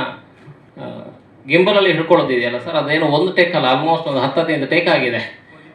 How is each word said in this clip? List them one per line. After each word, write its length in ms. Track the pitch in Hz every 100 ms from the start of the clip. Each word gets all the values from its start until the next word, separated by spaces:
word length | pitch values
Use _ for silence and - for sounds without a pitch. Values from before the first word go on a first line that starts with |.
| 127 - - - - - - -
ಆ, 200 | - 60 - - - - 135
ಗಿಂಬಲಲ್ಲಿ 440 | 160 185 202 190
ಹಿಡ್ಕೊಳ್ಳೋದು 420 | 156 160 170 131
ಇದೆಯಲ್ಲ 240 | 127 120 120
ಸರ್, 180 | 170 160
ಅದೇನೋ 300 | 143 156 156
ಒಂದು 260 | 147 180
ಟೇಕ್ 220 | 185 175 170
ಅಲ್ಲ, 100 | 127
almost 440 | 139 156 165 151
ಒಂದು 100 | 135
ಹತ್ತು 220 | 131 165
ಹದಿನೈದು 240 | 160 151 135
ಟೇಕ್ 240 | 160 175
ಆಗಿದೆ, 560 | 151 123 113 - - - - -